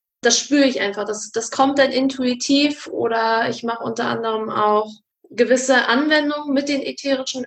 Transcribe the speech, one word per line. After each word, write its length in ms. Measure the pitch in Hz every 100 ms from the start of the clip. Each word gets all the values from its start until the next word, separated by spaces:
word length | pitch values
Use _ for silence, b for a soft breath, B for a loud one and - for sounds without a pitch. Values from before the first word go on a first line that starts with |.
| _ _
Das 160 | 240 -
spüre 260 | - 285
ich 160 | 262 -
einfach. 240 | 202 208
Das, 260 | 208 208 -
das 200 | 226 220
kommt 280 | - 269 285
dann 140 | 269
intuitiv 960 | - 269 262 254 247 - 277 294 294 -
oder 600 | - 233 226 226 226 240
ich 140 | 233
mache 220 | 233 233
unter 220 | 226 226 240
anderem 440 | 226 226 220 220
auch 400 | 220 208 208 214 - _ _ -
gewisse 560 | - 220 254 254 254 220
Anwendungen 680 | 240 302 311 294 294 294
mit 140 | 269 285
den 140 | 277
ätherischen 640 | 269 262 277 262 262 262